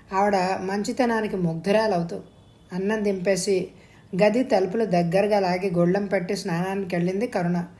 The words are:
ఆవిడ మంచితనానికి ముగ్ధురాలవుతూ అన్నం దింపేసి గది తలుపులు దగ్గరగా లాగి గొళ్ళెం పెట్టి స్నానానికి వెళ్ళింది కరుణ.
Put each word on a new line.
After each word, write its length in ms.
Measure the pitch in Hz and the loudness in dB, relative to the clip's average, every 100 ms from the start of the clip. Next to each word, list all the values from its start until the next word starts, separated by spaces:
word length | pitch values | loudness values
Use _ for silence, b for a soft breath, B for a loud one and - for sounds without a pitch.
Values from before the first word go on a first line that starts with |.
| B | B
ఆవిడ 240 | 190 202 196 185 190 | 0 2 2 2 -2
మంచితనానికి 760 | 185 202 202 220 240 226 214 208 | -4 -4 -4 0 0 0 -2 -2
ముగ్ధురాలవుతూ 800 | 175 165 180 214 220 180 170 202 - - - _ - | -2 -2 0 2 2 0 -2 -8 -14 -20 -20 _ -12
అన్నం 320 | 180 190 220 | -6 -2 -2
దింపేసి 640 | 208 196 180 190 180 185 180 - B B B 180 | 0 0 0 0 2 -2 -2 -12 B B B 2
గది 220 | 208 220 | 4 4
తలుపులు 400 | 262 202 185 226 | 2 2 2 0
దగ్గరగా 560 | 214 175 170 190 208 208 | 0 2 2 2 2 2
లాగి 300 | 185 185 196 | 2 0 0
గొళ్ళెం 320 | 175 175 196 202 | 2 2 2 0
పెట్టి 300 | 202 180 202 | -2 -2 -6
స్నానానికి 600 | 196 170 185 196 190 180 | -4 -4 -2 -4 -4 -2
వెళ్ళింది 300 | 175 190 240 | -2 -2 -2
కరుణ. 380 | 214 175 175 175 B | -2 -2 -2 -4 B